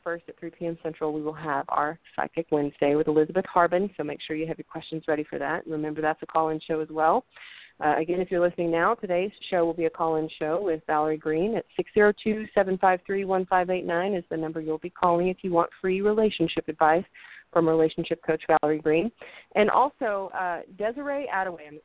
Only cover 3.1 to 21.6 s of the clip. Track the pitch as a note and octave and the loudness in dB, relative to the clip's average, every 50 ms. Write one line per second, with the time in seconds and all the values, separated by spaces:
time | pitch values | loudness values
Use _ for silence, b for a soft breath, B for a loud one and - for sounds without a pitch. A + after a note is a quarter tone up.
3.1 | D3+ D#3 D#3 D#3 D#3+ F#3 F#3 - - F3+ E3+ E3+ E3+ F3+ G3 G#3 - - D3 D3+ | 2 2 2 2 0 -4 -4 0 2 4 4 4 4 0 -2 -2 -4 -8 -8 -8
4.1 | D3 - - - D#3+ D#3 D#3+ D#3+ D#3+ - D#3+ - - E3 D#3+ - - D#3+ D#3 - | -8 -10 -8 -8 -6 -6 -4 -6 -6 -10 -10 -14 -14 -14 -12 -10 -10 -8 -2 -2
5.1 | D#3 D3 D3+ - - - C#3+ C#3 D#3 F3+ - - D#3+ D3+ D3+ D3+ D3+ D3+ D#3 D3+ | -2 -2 -2 -6 -6 -6 -4 -4 -4 -4 -4 -6 -6 -4 -4 -4 -4 -2 -2 -2
6.1 | D#3 - - - - D#3+ D#3+ D#3+ D#3 D#3 - - E3 D#3 D#3 D3+ D#3 D#3 D#3 D#3+ | -2 -2 -6 -2 0 0 0 0 -2 -4 -4 -4 -4 -4 -4 -4 -2 2 4 4
7.1 | F#3 B3 - _ B B B B B B B B B B - D3+ D3 - D#3+ E3 | 4 2 0 _ B B B B B B B B B B 0 0 2 2 0 -2
8.1 | F3 F3+ F#3 F3+ F#3+ F3 F3 F3 E3+ - F3 E3+ E3 E3 E3+ G3 A#3 A#3 - F#3+ | -2 -2 -2 -2 0 2 2 2 2 0 -2 0 2 2 4 2 2 0 -2 -2
9.1 | F3+ F3 F#3 G#3 - - - - - F3+ E3+ E3+ D#3+ F3 E3 D#3+ D#3+ - E3+ D#3+ | -2 -2 -2 -2 -6 -12 -10 -2 0 0 2 2 0 0 -2 -2 -2 -2 -2 0
10.1 | D#3+ D#3 D#3 D#3 - - D#3+ D3+ D#3+ F3+ G#3 F#3+ D#3+ D#3 - - D#3 D3+ D3+ D#3 | 0 0 -2 -4 -6 -6 -4 -2 -2 -2 0 -2 -2 -4 -2 -2 0 0 2 0
11.1 | D#3 D3+ D#3 D#3 D#3 D#3+ F3 G#3+ A#3 F#3 - - _ - F3 - - A3 G#3 G#3 | -2 -2 -2 -2 0 0 0 0 -2 -4 -6 -6 _ -6 -6 -2 4 4 6 6
12.1 | G#3 - - A3 G#3+ G#3+ A3 - - G#3 G3 F#3+ F#3+ F#3 - F#3+ F#3 F3+ - - | 4 2 -2 -2 -2 -2 -4 -2 0 0 2 2 0 2 4 4 4 2 0 -4
13.1 | G3+ G3 G3 F#3 F#3+ F#3 F#3 F3+ F#3+ F#3 F3+ F3 F#3 F3+ - F3 E3+ E3+ F3+ G3 | -4 -4 -2 0 0 -2 0 2 2 0 2 2 -2 -2 -2 -2 -2 -2 0 0
14.1 | G#3 F3+ E3+ - E3 D#3+ D#3+ D#3 D#3+ E3 D#3 D#3 D#3 D#3+ - F3 - - - F3+ | -2 -4 -4 -6 -6 -6 -4 -4 -6 -6 -6 -6 -6 -6 -6 -12 -6 0 2 2
15.1 | F3 E3+ F3 F3+ F3+ - - F#3+ F3 E3+ E3+ - - - - F#3+ F#3 F#3+ G3 G#3 | 4 4 2 0 -2 -2 -4 0 2 2 2 2 -2 -6 -2 -2 0 2 2 2
16.1 | G#3+ G#3+ A3 G#3+ - - E3 D#3+ - - - - D#3 - D#3+ D#3 D#3 E3+ G3+ - | 2 4 2 2 2 2 -2 0 0 -4 -6 -6 0 4 4 4 4 4 0 -4
17.1 | B B B B B B B B - E3+ E3 D#3+ D#3+ D#3+ D#3+ D#3+ - - E3 - | B B B B B B B B 0 2 4 4 4 4 4 2 2 -2 -4 -4
18.1 | E3 - - - D#3+ D#3+ - - D#3+ D3+ - D3+ D#3 D3+ D#3 D#3 D3+ E3 F#3 A#3 | -4 -6 -2 -2 -2 -2 2 2 2 4 4 2 0 0 2 2 2 2 2 -2
19.1 | - B B B B B B B - - G#3+ G#3+ - - B3 D4 - _ C4+ A3+ | -6 B B B B B B B 0 2 2 4 4 4 2 2 0 _ -4 -4
20.1 | G3+ G3 G3 F#3 - - F#3 F3+ F3 E3 - - G3 F#3 G3+ G#3+ A#3+ C#4 C#4+ C#4+ | -4 -4 -6 -8 -8 -6 -6 -4 -6 -6 -8 -14 -10 -6 -6 -6 -6 -6 -8 -6
21.1 | C#4 C#4 C#4+ - - F#3+ F#3+ F#3 F3 E3 | -6 -6 -6 -4 -4 -4 -4 -4 -6 -10